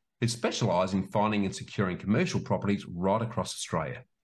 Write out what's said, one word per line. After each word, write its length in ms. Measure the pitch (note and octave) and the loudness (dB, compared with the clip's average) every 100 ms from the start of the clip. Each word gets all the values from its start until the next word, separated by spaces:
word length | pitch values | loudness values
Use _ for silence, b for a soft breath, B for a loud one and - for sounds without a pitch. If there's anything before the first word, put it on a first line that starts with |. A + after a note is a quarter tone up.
| _ - | _ -2
who 80 | B2 | -2
specialise 640 | - A3+ - G#2+ F2 F#2 | 0 -2 0 2 4 2
in 160 | F#2+ F#2 | 0 0
finding 360 | G#2+ G#2+ G#2 F#2+ | 2 2 2 0
and 100 | - | -4
securing 400 | - - F#2+ F2 | -6 -2 -2 0
commercial 420 | F#2+ A#2+ F3+ F2+ | 2 2 2 0
properties 480 | - G2 G2 G2+ - | 0 0 2 0 -2
right 360 | F2 F#2+ G#2+ | -2 2 2
across 320 | A#2 G2+ F2+ | 0 -4 -4
Australia. 500 | - - E2 C#2+ B1 - _ | -6 -4 -2 -2 -8 -14 _